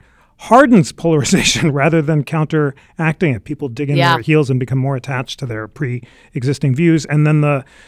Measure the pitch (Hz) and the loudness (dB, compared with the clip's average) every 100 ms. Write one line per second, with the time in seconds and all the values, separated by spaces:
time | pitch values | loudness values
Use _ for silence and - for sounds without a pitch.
0 | _ _ _ - - 233 285 226 151 - | _ _ _ -14 2 4 6 4 2 -2
1 | 170 156 127 170 - - 170 139 147 165 | 0 0 2 0 0 0 0 0 0 0
2 | 147 151 135 165 156 156 147 - _ - | 0 0 -2 -2 -2 0 -2 -4 _ -6
3 | 160 151 175 113 - 147 143 117 143 143 | -4 -2 -2 -2 -6 -8 -8 -6 -2 0
4 | 170 165 117 156 135 127 127 131 131 135 | 2 0 2 2 2 0 -2 -2 -2 -4
5 | 131 131 131 - 127 110 107 - 139 123 | -6 -8 -8 -10 -10 -10 -10 -8 -6 -6
6 | - _ _ 143 120 139 131 127 170 160 | -10 _ _ -6 -4 -2 0 2 2 2
7 | 139 147 151 151 147 143 - - | 0 0 2 2 2 -2 -6 -20